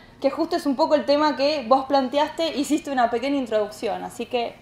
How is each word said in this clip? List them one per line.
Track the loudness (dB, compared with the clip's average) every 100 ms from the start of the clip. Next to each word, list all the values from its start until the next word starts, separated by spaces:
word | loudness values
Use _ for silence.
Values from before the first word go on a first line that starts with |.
| -20 -4
que | -2
justo | 0 -2 0
es | 0
un | 0
poco | 2 2
el | 2
tema | 2 2 2
que | 0 0 2
vos | 2 4
planteaste, | 0 2 0 0 0 -4 -2
hiciste | -2 -2 -2
una | 0 0
pequeña | 0 -2 -2
introducción, | 0 -2 -2 -4 -6 -6
así | -8 -10 -6
que | -4 -4 -8